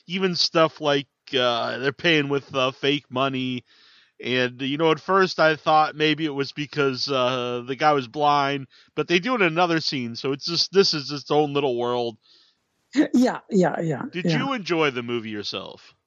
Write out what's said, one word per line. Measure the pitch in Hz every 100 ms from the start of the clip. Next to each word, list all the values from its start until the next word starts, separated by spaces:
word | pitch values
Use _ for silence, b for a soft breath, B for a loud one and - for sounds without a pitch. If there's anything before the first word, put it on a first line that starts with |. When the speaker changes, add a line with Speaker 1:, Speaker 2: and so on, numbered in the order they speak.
| B
Speaker 1:
Even | 185 190 165
stuff | - 170 160 -
like, | 151 143 139 _ - 127
uh, | 123 117 117 120
they're | 135
paying | - 175 156 143
with, | 143 -
uh, | 135 131
fake | 131 139 143 -
money. | 127 135 131 127 123 - b b b b b
And, | 113 127 123 123
you | 131 143
know, | 160
at | 156
first | - 190 185 -
I | 160 151
thought | 165 156 151 147
maybe | 156 151
it | 160
was | 139 135
because, | - 147 151 139 127 139
uh, | 135 123 127 123 123 123
the | 127
guy | 151
was | 143 120
blind, | 147 147 143 139 139 131 b b
but | - 151
they | 180
do | 196
it | 254
in | 175
another | 160 180 160
scene, | - 139 120 113
so | 135
it's | 139 -
just, | 165 -
this | 185 196
is | 160 131
its | 143 -
own | 147 147
little | 143 143 120
world. | 120 123 117 110 _ b b b _ _ _
Speaker 2:
<laughs> | 262 -
Yeah, | 240 247 160 -
yeah, | 196 165 -
yeah, | 165 127 262
Speaker 1:
Did | 330 175
Speaker 2:
yeah. | 160
Speaker 1:
you | 277
enjoy | 262 165 165 151
the | 123
movie | 120 120 110
yourself? | 104 98 101 - - - _